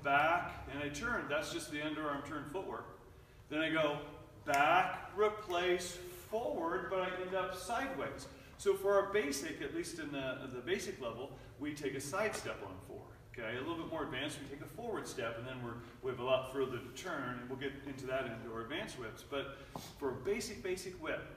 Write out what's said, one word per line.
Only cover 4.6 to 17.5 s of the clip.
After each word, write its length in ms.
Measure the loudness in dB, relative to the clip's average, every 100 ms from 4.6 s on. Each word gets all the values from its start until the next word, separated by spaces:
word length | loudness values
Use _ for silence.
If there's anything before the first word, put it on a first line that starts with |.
| 10 8 8 2 -6 4
replace, 840 | 4 4 0 2 4 4 2 -6 -8 -12 -4
forward, 600 | -2 0 0 2 0 2
but 80 | 2
I 80 | 2 0 0
end 80 |
up 220 | 0 0 -2
sideways. 720 | 0 0 0 -2 -4 -4 -10 -12 -16 -2
So 160 | 4 4
for 180 | 8
our 180 | 6 8
basic, 520 | 4 4 0 -2 -4
at 100 | -4
least 240 | -2 -4 -4
in 140 | -4
the, 260 | -2 -2 -4 -4
the 80 | -6
basic 400 | 0 0 0 -4
level, 300 | -4 -4 -8 -8 -14 -6
we 140 | -4
take 220 | -2 -2 -2
a 40 |
side 360 | -2 2 2 0
step 240 | -4 -4
on 100 | -6 -10 -10
four. 140 | -12 -12 -16 -14
Okay, 240 | -6 -4 -2
a 40 |
little 160 | -2 -2
bit 120 | -2
more 140 | -2
advanced, 340 | -2 -2 -2 -4
we 80 | -8
take 160 | -8
a 60 | -10
forward 380 | -8 -4 -2 -4
step, 320 | -2 -2 -2
and 80 | -6
then 80 | -6
we're, 100 | -6 -8 -10 -6
we 80 | -4
have 80 | 0
a 40 |
lot 300 | 4 4 4
further 240 | 0 0 0
to 260 | -6 -8
turn, 360 | -4 -2 -2 -4
and 100 |
we'll 80 | -6